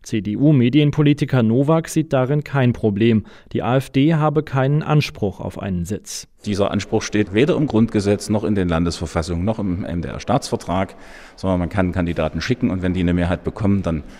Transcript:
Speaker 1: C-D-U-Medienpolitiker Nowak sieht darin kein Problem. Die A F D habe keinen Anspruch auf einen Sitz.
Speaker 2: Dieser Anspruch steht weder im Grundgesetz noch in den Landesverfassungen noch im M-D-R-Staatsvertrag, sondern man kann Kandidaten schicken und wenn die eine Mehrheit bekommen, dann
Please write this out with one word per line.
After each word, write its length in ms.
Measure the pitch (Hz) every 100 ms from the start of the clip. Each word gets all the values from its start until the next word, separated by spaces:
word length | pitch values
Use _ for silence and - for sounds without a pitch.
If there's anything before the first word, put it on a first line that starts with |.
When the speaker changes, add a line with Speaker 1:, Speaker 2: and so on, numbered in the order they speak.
Speaker 1:
C-D-U-Medienpolitiker 1400 | - 113 98 104 143 147 120 147 147 139 147 143 139 131
Nowak 460 | 110 120 143 160 160
sieht 240 | - 156
darin 320 | 135 127 147 -
kein 260 | 143 123
Problem. 540 | 113 110 98 117 110 - - -
Die 100 | -
A 140 | 104 135
F 140 | 135
D 260 | 135 147 160
habe 260 | 156 151
keinen 400 | 151 135 135 147
Anspruch 600 | - 151 - - 101 -
auf 180 | 95 -
einen 240 | 101 90
Sitz. 460 | 85 104 - - - _ -
Speaker 2:
Dieser 260 | 98 98
Anspruch 300 | 101 - 110
steht 320 | - 104 104
weder 240 | 101 143 135
im 100 | 147
Grundgesetz 640 | 110 113 107 98 101 -
noch 160 | 107 -
in 100 | 101
den 140 | 90
Landesverfassungen 760 | 82 85 - 85 87 82 85
noch 160 | 95 110
im 240 | 101 87
M-D-R-Staatsvertrag, 1120 | - 87 69 - - 127 - 117 - 90 95 - - - - -
sondern 240 | 95 90
man 100 | 85
kann 220 | 101 90
Kandidaten 480 | 87 85 82 78 82
schicken 320 | - 127 113
und 120 | 90
wenn 100 | 90
die 80 | 90
eine 120 | 87
Mehrheit 300 | 87 87 87
bekommen, 400 | - - 101 101
dann 200 | 87 80 - -